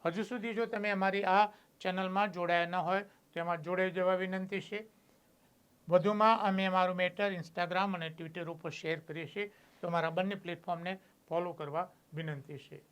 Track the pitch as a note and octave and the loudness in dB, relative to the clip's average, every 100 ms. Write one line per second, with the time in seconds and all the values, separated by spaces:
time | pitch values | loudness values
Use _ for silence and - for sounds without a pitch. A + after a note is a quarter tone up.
0 | E3 E3+ G#3+ B3 A3 A3 A3+ A3+ G#3 G3 | -2 -2 -4 -4 -4 -4 -4 -2 -2 2
1 | F#3+ G3 G3 F#3+ G#3 - _ _ F#3 F#3 | 2 2 4 6 4 2 _ _ -4 -2
2 | F#3+ F#3+ G#3 F3 F3 F3 E3+ F3+ E3 F#3+ | -2 0 0 -2 2 2 2 0 0 0
3 | G3+ _ _ - E3+ E3+ D#3+ F#3 F#3 F3+ | -2 _ _ -6 -4 -4 -2 0 0 2
4 | F#3 F#3 F#3 F#3+ F#3+ G3 - G#3 A3 _ | 2 2 0 -4 -4 -6 -6 -10 -10 _
5 | _ _ _ _ _ _ _ _ - F3 | _ _ _ _ _ _ _ _ 4 4
6 | F3+ G#3 G#3+ A3+ G#3 F#3+ F#3+ F#3 F#3 F#3 | 4 6 6 6 4 2 4 4 4 2
7 | F3+ F3+ G3+ F#3 E3 - F3 F3+ G3 F#3 | -2 0 -2 0 -6 -4 -2 2 0 -2
8 | E3 D#3+ E3 E3 E3+ E3 E3 - D#3+ E3 | -6 -8 -10 -6 -8 -6 -8 -6 -4 -4
9 | D#3+ D#3+ D#3 G3+ G3+ - - - F3 E3+ | -4 -10 -8 -6 -8 -10 -20 -10 -2 0
10 | E3 E3 F#3+ G3+ F3 E3+ - E3+ F3 F#3+ | 0 0 -2 -4 -8 -10 -6 -6 -4 -8
11 | _ _ _ E3 F3 E3 D3+ D3+ F3+ - | _ _ _ -2 -2 -6 -6 -4 -6 -10
12 | _ D3+ D#3+ C#3+ C3 C#3+ - - _ | _ -10 -8 -8 -10 -16 -16 -20 _